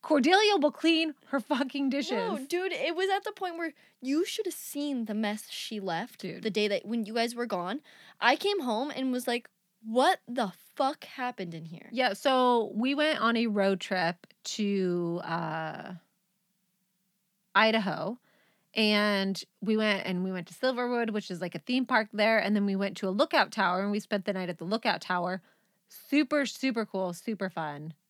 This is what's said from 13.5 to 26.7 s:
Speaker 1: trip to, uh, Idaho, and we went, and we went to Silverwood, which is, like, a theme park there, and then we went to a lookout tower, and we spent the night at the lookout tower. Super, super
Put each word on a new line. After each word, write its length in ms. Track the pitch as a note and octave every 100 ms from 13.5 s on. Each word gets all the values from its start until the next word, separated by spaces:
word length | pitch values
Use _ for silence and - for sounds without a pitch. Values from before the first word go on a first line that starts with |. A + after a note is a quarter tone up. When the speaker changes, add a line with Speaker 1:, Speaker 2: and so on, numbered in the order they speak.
| G#3 G3 F#3+
Speaker 1:
trip 460 | - F#3 E3+ E3+ - _ -
to, 760 | - G#3 G3+ F#3 F3 E3+ E3+
uh, 720 | - E3+ E3 D#3+ D#3+ D3+ - F3+ _ _ _ _ _ _ _ _ _ _ _ _ _ _ _ G3
Idaho, 640 | A3 A3 G3 - E3+ B3 _ _ _ _ _
and 680 | - G#3+ G#3 G#3 G3+ G3 F#3+ - _
we 160 | G3+ A3
went, 280 | G#3+ G3 -
and 160 | F3+
we 80 | F#3
went 160 | F#3 E3+
to 60 |
Silverwood, 580 | - B3+ A#3+ B3 A#3+ A3+
which 180 | G#3 -
is, 100 | F3
like, 140 | E3+ D#3+
a 40 |
theme 260 | - B3 B3+
park 240 | B3+ G#3+
there, 280 | G#3 G#3+ A3+
and 160 | G3 G#3
then 100 | G3+
we 100 | G3
went 220 | G3 -
to 100 | F#3+
a 40 |
lookout 400 | G#3 D#4+ D#4+ A3
tower, 300 | A3+ F#3 F3+
and 80 | G3+
we 80 | G#3
spent 260 | - G#3 F#3+
the 80 |
night 160 | F#3+ F3+
at 80 | D#3+
the 80 | E3+
lookout 360 | G3 A3+ -
tower. 400 | - F#3 F3+ F#3 _ _ _ _ _
Super, 580 | - - C#4+ D4+ D4+ C4
super 400 | - C4+